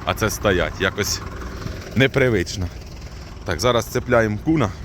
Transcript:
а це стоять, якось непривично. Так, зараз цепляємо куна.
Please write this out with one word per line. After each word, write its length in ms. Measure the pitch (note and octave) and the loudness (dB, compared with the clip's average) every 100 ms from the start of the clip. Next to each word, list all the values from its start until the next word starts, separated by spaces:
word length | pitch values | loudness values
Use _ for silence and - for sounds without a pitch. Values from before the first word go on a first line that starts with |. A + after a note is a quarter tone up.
а 100 | - | -2
це 160 | - A2 | 0 0
стоять, 500 | - G#2+ F2+ D#2+ D#2+ | 2 2 2 0 0
якось 400 | F#2+ G2+ G2+ - - - - - - - - - | -2 0 -4 -4 -6 -10 -10 -8 -10 -10 -4 2
непривично. 680 | C3 C#3 B2+ G#2 F2 G2+ F2 - - - - - - - | 4 4 4 4 0 -2 -6 -6 -14 -14 -14 -14 -14 -10
Так, 160 | - D#2+ | -4 0
зараз 240 | A#2+ A#2 | 2 2
цепляємо 540 | A2 B2+ A#2+ A#2+ A2 G#2+ | 0 -4 2 4 4 0
куна. 240 | D#3 D#3+ G#2 - | 2 2 2 0